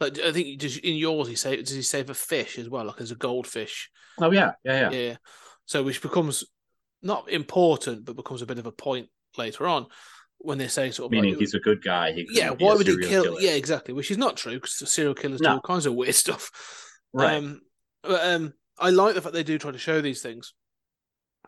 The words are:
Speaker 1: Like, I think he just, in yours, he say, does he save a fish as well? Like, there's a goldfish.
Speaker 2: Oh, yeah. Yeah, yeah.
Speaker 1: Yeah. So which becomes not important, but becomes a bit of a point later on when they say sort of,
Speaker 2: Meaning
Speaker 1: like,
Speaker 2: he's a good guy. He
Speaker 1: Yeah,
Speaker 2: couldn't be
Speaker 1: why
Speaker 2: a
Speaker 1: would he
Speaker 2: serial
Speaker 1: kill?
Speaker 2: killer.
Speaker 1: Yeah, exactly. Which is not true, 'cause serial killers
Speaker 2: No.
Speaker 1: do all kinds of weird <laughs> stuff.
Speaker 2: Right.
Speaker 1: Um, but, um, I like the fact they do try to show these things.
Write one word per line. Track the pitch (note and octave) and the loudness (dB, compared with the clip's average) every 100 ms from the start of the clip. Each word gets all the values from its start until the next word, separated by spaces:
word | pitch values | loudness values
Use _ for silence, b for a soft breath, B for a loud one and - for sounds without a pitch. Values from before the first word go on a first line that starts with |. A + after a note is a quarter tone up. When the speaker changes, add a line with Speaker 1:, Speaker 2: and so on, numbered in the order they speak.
Speaker 1:
Like, | C#3 D3 | -4 -2
I | E3 | 0
think | D#3+ C#3+ | 0 -2
he | C#3 | -4
just, | C#3+ C3+ | -6 -4
in | E3+ D#3 | -4 0
yours, | D#3+ D#3 A#2+ | 0 0 -2
he | A2+ | -4
say, | C3+ C3 | -2 -4
does | C3+ | -4
he | C3+ | -4
save | B2 C#3 C3+ | -4 -4 -4
a | |
fish | B2+ - D3 G#2 B2 | -8 -2 -2 -2 -8
as | A#2 | -8
well? | B2+ G#2 | -8 -8
Like, | - | -10
there's | A#2 | -10
a | A#2 | -6
goldfish. | B2+ B2 A#2+ A2+ G#2+ - - b b b | -4 -4 -4 -8 -8 -10 -14 b b b
Speaker 2:
Oh, | E3 | 4
yeah. | G3 C#3 - | 6 4 0
Yeah, | C3 C3 | 0 2
yeah. | A2 | 2
Speaker 1:
Yeah. | B2+ A#2+ A#2+ B B B B - | 0 -4 -6 B B B B -4
So | D3 | -2
which | C3+ B2+ | 0 -2
becomes | - F3+ D3+ C3 - _ _ _ _ _ | -2 0 0 -2 -6 _ _ _ _ _
not | F#3 - - | -4 -4 -2
important, | E3 - F#3 E3+ C#3 B2+ A2+ | -4 0 4 6 4 0 -8
but | A2+ A#2+ | -10 -12
becomes | - B2+ | -10 -10
a | A#2 | -8
bit | A#2+ | -8
of | A2+ | -10
a | |
point | - C#3+ B2+ - _ _ - | -8 -4 -4 -6 _ _ -8
later | A2+ - E3+ | -6 -2 0
on | D3+ - B B B B - | 0 -4 B B B B -12
when | D#3 C3+ | -6 -4
they | B2+ | -2
say | - C3 | 0 -2
sort | A#2 A#2+ | -2 0
of, | |
Speaker 2:
Meaning | A2+ G2 | 2 2
Speaker 1:
like, | F#2 | 2
Speaker 2:
he's | G#2 | 0
a | G2 | 2
good | G#2+ G#2 | 2 2
guy. | F#2+ F2 E2 | 2 0 0
He | E2 E2+ | -2 -2
Speaker 1:
Yeah, | A3+ C3+ | 0 0
Speaker 2:
couldn't | C3 | 4
be | F#3+ | 6
Speaker 1:
why | |
Speaker 2:
a | G#3+ | 6
Speaker 1:
would | F#3+ | 6
he | F3+ | 2
Speaker 2:
serial | F3+ | 4
Speaker 1:
kill? | F#3+ | 4
Speaker 2:
killer. | E3+ E3+ | 2 2
Speaker 1:
Yeah, | F#3 | 2
exactly. | D3 C3+ D3 - | 2 0 -4 -4
Which | C3+ C#3 | -6 -4
is | G3+ | 0
not | C4 - | 0 -2
true, | A2+ B2+ | -6 -8
'cause | - - - | -8 -6 -2
serial | - D3 | 0 0
killers | C3+ C#3+ C3 | 0 -4 2
Speaker 2:
No. | D#3 | 2
Speaker 1:
do | |
all | C3 | 2
kinds | - F3+ C#3+ | 0 0 0
of | |
weird | A#2+ B2+ | 0 2
<laughs> | - - | 2 2
stuff. | - - B B B B B _ | -2 -8 B B B B B _
Speaker 2:
Right. | C3 C3+ D3+ | 2 2 2
Speaker 1:
Um, | C#3+ D3 _ _ _ _ | -2 -10 _ _ _ _
but, | E3+ F3+ F3 | 0 2 2
um, | E3+ D#3 - _ - | 0 -2 -10 _ 0
I | F3+ | 6
like | F#3 G#3 | 8 6
the | F#3 | 4
fact | E3 | -2
they | E3 | -4
do | D3+ D#3 | -2 -2
try | D3 | -4
to | B2+ | -6
show | D#3+ D#3+ | 0 0
these | D3 B2 | 0 -4
things. | B2 A2+ - - _ _ _ _ _ _ _ _ | -8 -12 -16 -20 _ _ _ _ _ _ _ _